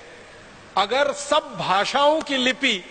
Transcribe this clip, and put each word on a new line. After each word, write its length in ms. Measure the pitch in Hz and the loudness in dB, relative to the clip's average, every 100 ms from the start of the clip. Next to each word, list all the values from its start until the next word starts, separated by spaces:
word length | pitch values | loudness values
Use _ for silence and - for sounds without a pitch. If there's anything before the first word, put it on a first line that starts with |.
| - - - - - - - - | -20 -20 -20 -20 -20 -20 -6 -2
अगर 360 | 202 254 285 | 0 2 0
सब 420 | - - 302 294 196 | -2 0 0 -2 -6
भाषाओं 600 | 151 190 196 269 294 311 | -2 0 0 2 2 2
की 160 | 302 269 | 0 -2
लिपि 460 | 247 - 269 196 - | 0 0 -2 -2 -6